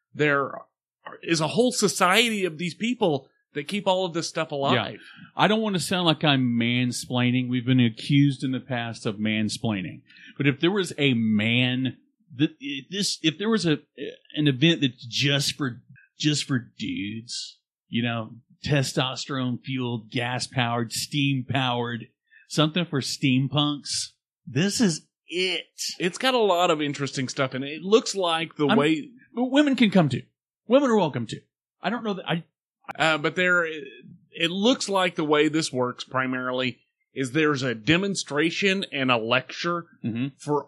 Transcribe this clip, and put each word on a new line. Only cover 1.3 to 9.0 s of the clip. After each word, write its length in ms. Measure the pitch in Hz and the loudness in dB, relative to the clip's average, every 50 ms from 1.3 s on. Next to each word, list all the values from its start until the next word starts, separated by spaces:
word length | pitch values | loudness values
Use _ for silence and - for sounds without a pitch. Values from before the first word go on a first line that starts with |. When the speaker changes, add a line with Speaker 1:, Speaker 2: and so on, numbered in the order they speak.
| 170 151 | 0 0
Speaker 1:
a 80 | 160 147 | 0 0
whole 240 | 123 180 240 254 | 2 2 2 2
society 720 | 240 - 214 185 - - 196 180 185 220 247 233 220 202 185 | 2 2 0 0 2 2 2 4 4 4 4 2 0 -2 -2
of 140 | 175 156 156 | -4 -4 -4
these 160 | 175 175 156 | -6 -6 -6
people 540 | - 214 233 247 - 214 180 147 127 - _ _ _ _ _ _ | -4 -4 -4 -2 0 2 2 2 0 -2 _ _ _ _ _ _
that 140 | 147 147 - | -10 -8 -6
keep 180 | 202 208 202 | -6 -2 0
all 180 | 196 185 185 190 | 0 2 2 0
of 80 | 180 | -2
this 160 | 156 170 156 - | -2 -4 -6 -4
stuff 220 | - 170 160 - | -4 -6 -6 -4
alive. 400 | 151 139 139 139 - 120 107 - | -4 -2 0 2 2 2 0 -2
Speaker 2:
Yeah. 60 | 110 - - - - - - - _ | -8 -14 -18 -20 -20 -20 -20 -10 _
I 120 | - 156 185 | 2 2 2
don't 140 | 214 220 | 2 0
want 120 | 220 214 196 | 0 -2 -2
to 60 | 175 | -2
sound 240 | 143 - 202 180 180 | -2 -2 -2 0 2
like 180 | 165 151 - - | 2 2 2 2
I'm 340 | 151 139 131 127 123 120 117 | 2 4 4 2 2 2 2
mansplaining. 920 | 117 117 120 123 127 123 120 - - - 127 123 123 123 123 127 127 120 | 2 2 2 2 0 0 -2 -6 -6 -4 0 0 2 2 2 0 0 -2
We've 160 | 123 127 113 | -2 -2 2
been 160 | 123 131 127 | 4 4 6
accused 640 | 123 117 113 - - - 143 143 143 143 135 - - | 6 4 2 -2 -2 2 4 6 6 4 2 0 -4
in 80 | 131 | -4
the 80 | 131 123 | -4 -6
past 460 | - - 131 120 117 117 110 - | -6 -6 -6 -6 -6 -6 -10 -6